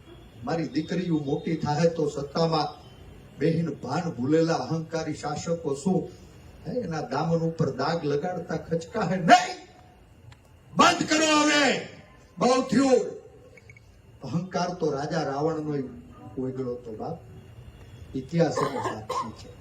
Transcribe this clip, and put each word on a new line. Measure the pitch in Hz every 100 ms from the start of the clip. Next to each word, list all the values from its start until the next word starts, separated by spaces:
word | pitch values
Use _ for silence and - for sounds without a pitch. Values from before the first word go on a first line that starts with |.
| - - - -
મારી | 139 165 131
દીકરીઓ | 139 - 175 180 151
મોટી | 139 151 - 160
થાય | 147 147 170
તો | 165 147
સત્તામાં | 139 139 170 165 156 151 - - - - - - -
બેહીન | 165 160 165
ભાન | - 127 160
ભૂલેલા | 170 120 131 160 165
અહંકારી | 160 120 165 160 160 151
શાસકો | 151 147 147 170 170 147 135
શું, | 190 165 - - - - - - -
હે, | 247
એના | 185 156
દામન | 143 139 165 165
ઉપર | 165 165 139
દાગ | - 143 170 147
લગાડતા | 143 180 180 170 160
ખચકા | - 165 - 226
હે | - 185
નહીં? | 165 359 - - - - - - - - - - - - - -
બંધ | 339 339 311
કરો | 311 311 302
હવે, | 302 294 269 - - - - - - -
બહુ | 220 254
થયું. | - 226 269 240 - - - - - - - - - - - -
અહંકાર | 135 160 185 180 175
તો | 175 156
રાજા | 139 151 165
રાવણનો | 143 139 160 156 151 143 123 - - - - 131
ઓગળો | 127 131 123 -
તો | 117
બાપ, | 107 - 170 - - - - - - - - - 131
ઇતિહાસ | 127 165 156 -
એનો | - -
સાક્ષી | - - - 1017 - - -
છે. | -